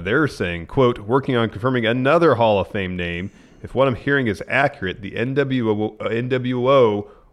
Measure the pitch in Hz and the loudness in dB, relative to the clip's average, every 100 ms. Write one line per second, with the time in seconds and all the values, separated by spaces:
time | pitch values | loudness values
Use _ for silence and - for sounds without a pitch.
0 | 87 131 151 - 92 85 82 - 123 110 | -2 0 0 -2 -4 -6 -4 2 2 0
1 | 104 135 135 123 113 98 127 127 110 123 | -2 -2 0 0 -2 -2 -2 0 0 0
2 | 131 165 165 113 117 101 90 104 92 90 | 2 4 4 4 4 2 0 -4 -4 -4
3 | 87 87 95 - - _ - 117 135 110 | -4 -6 -8 -14 -20 _ -6 0 0 0
4 | - 139 120 95 - 123 139 - 92 - | -2 0 0 -4 -2 0 0 -2 -8 -6
5 | 101 104 123 135 135 131 113 104 107 - | -8 -6 -2 -2 0 0 0 0 -2 -4
6 | 101 113 127 127 123 127 127 139 117 104 | -6 -4 -2 -4 -2 -2 4 6 4 2
7 | 101 - _ | -6 -14 _